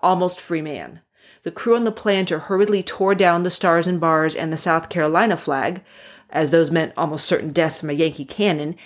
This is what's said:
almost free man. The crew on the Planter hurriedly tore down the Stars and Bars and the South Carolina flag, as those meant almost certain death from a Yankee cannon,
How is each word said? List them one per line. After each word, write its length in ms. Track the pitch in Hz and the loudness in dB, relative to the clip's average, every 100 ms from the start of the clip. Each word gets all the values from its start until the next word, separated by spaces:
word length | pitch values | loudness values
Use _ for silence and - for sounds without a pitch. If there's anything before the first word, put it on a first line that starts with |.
almost 360 | 180 180 180 175 | 2 2 0 -4
free 220 | - 165 | -6 -6
man. 400 | 156 127 65 165 _ _ _ _ | -6 -10 -12 -18 _ _ _ _
The 100 | 170 | -12
crew 240 | - 240 233 | -4 2 2
on 80 | |
the 80 | 226 | 2
Planter 460 | 214 214 196 185 165 | -2 0 0 0 -4
hurriedly 460 | - 190 208 208 | -2 0 2 0
tore 320 | - - 190 190 | -2 -2 2 4
down 260 | 185 170 | 4 4
the 80 | 175 | 0
Stars 380 | - 185 170 170 | 0 2 2 2
and 120 | 180 | 0
Bars 360 | 165 160 160 - | 2 2 2 -2
and 180 | 160 | -4
the 40 | 156 | -4
South 300 | 185 165 - | 0 0 -2
Carolina 480 | 170 156 165 220 170 | -2 0 2 2 0
flag, 460 | - 135 - 185 - - - - _ | -2 -2 -2 -6 -12 -20 -20 -20 _
as 220 | 151 156 | -2 2
those 180 | 165 156 | 4 4
meant 240 | 165 160 - | 2 -2 -2
almost 300 | 160 151 - | -4 -2 -2
certain 280 | - 156 | -2 0
death 260 | 156 160 - | 0 0 -2
from 100 | 156 | -6
a 40 | |
Yankee 300 | 147 160 156 | 0 0 -2
cannon, 520 | 139 - 202 156 147 185 | -10 -2 0 0 -4 -8